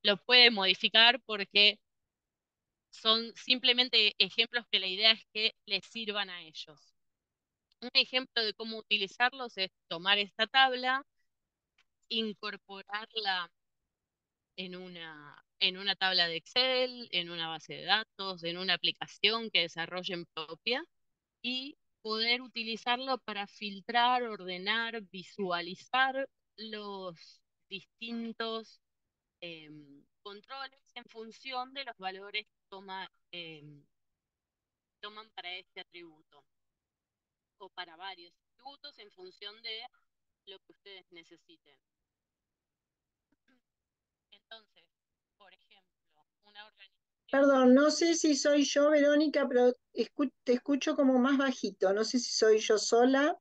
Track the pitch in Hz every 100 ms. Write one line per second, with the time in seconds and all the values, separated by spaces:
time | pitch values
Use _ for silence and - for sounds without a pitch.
0 | 208 196 - 247 240 214 190 180 220 220
1 | 226 247 - 214 196 208 208 208 _ _
2 | _ _ _ _ _ _ _ _ _ -
3 | 226 220 233 - - 254 262 247 254 226
4 | 208 - 190 - 226 240 214 208 190 185
5 | 220 220 - 214 220 - - 196 - 226
6 | 214 208 196 175 160 - - 147 _ _
7 | _ _ _ _ _ _ _ _ 240 269
8 | 254 254 262 - 220 196 226 220 _ 208
9 | 196 - 247 269 247 - 190 _ _ 170
10 | 185 202 202 - 220 262 269 247 254 269
11 | - _ _ _ _ _ _ _ _ _
12 | _ 226 220 196 208 196 _ 196 - 208
13 | 220 220 202 185 170 _ _ _ _ _
14 | _ _ _ _ _ - 185 180 185 175
15 | 165 151 147 - _ _ 190 185 196 190
16 | 190 180 170 165 - 247 262 254 254 247
17 | 233 175 170 170 165 160 - 147 156 208
18 | 220 - 196 180 170 175 190 175 170 -
19 | 156 - 202 226 226 185 170 165 165 180
20 | 180 175 170 - 156 165 - 254 339 _
21 | _ _ _ _ 233 254 277 - _ _
22 | 220 220 233 247 254 233 226 220 - 247
23 | 269 254 - 202 - - 208 196 180 233
24 | 240 254 240 208 180 180 190 226 226 233
25 | 196 185 170 - 190 170 170 185 - 254
26 | 262 262 269 _ _ - 220 214 208 196
27 | 185 165 - _ _ _ _ 190 _ _
28 | 233 233 226 220 226 220 220 - _ _
29 | _ _ _ _ 170 165 151 151 143 143
30 | _ _ 208 202 _ 269 269 269 _ 247
31 | 240 226 226 214 269 254 254 269 262 220
32 | 190 190 202 208 214 _ _ 196 196 190
33 | 180 _ _ 175 165 156 147 147 143 _
34 | _ _ _ _ _ _ _ _ _ _
35 | 208 214 220 - 175 185 190 196 175 175
36 | 170 156 _ 143 _ _ _ _ _ _
37 | _ _ _ _ _ _ 190 - 175 165
38 | 190 180 175 _ _ _ 254 277 294 262
39 | 208 190 185 _ 202 220 226 220 247 _
40 | _ _ _ _ - 190 _ _ 202 190
41 | _ 175 165 165 _ 165 147 135 _ _
42 | _ _ _ _ _ _ _ _ _ _
43 | _ _ _ _ _ 254 _ _ _ _
44 | _ _ _ 202 _ 226 208 175 170 _
45 | _ _ _ _ 196 185 _ 208 180 _
46 | _ 151 151 _ 208 208 214 _ 196 _
47 | _ _ _ 269 277 262 254 254 302 302
48 | 339 320 320 277 294 294 277 285 294 302
49 | 285 294 311 285 254 247 247 247 _ -
50 | 220 - 277 _ - 247 - 285 311 302
51 | 269 262 247 269 269 247 208 190 196 202
52 | 220 254 - - 220 220 220 214 - 233
53 | 254 269 302 359